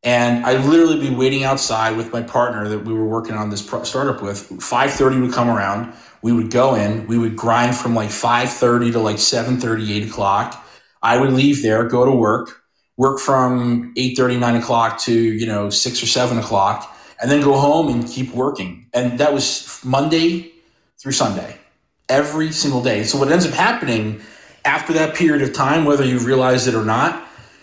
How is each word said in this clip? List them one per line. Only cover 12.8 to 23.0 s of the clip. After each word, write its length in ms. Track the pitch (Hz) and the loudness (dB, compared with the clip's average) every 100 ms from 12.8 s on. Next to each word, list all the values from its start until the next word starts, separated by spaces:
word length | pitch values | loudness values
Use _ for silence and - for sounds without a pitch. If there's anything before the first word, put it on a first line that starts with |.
| _ - | _ 0
work 240 | 131 135 | 0 0
from 760 | - 135 127 127 120 120 - - | 0 2 2 2 0 0 -2 -4
eight 180 | 127 123 | -4 0
thirty, 200 | 123 123 | 0 2
nine 180 | 120 117 | 0 0
o'clock 420 | 117 117 113 - | 0 0 0 -2
to, 140 | - | 0
you 320 | 117 113 110 113 | 2 2 0 -4
know, 240 | 104 101 | -4 -2
six 320 | 101 127 117 | -2 -2 -4
or 60 | 113 | -2
seven 300 | - 120 117 | 0 0 -2
o'clock, 580 | 104 107 98 110 - - - - | -2 0 2 0 -8 -20 -20 -8
and 80 | 120 | 0
then 120 | 143 | 2
go 120 | 143 | 4
home 340 | 139 143 160 151 | 4 4 2 2
and 180 | 120 117 | 0 -4
keep 260 | 131 127 | -6 -6
working. 540 | 120 135 143 92 87 - | -2 -4 -4 -10 -12 -6
And 260 | 120 123 120 | -2 -2 0
that 120 | 147 | 2
was 480 | 139 - - - - 127 | 2 -2 -4 -10 -12 -2
Monday 680 | 135 156 165 165 170 - _ _ _ _ _ | 0 2 2 2 0 -8 _ _ _ _ _
through 140 | 135 | -6
Sunday, 440 | 135 117 92 87 85 _ _ _ _ _ | -2 -2 -2 -10 -16 _ _ _ _ _
every 420 | 135 147 151 160 | 0 0 -2 -2
single 300 | 156 143 127 | -2 -2 0
day. 220 | 123 104 | 0 -2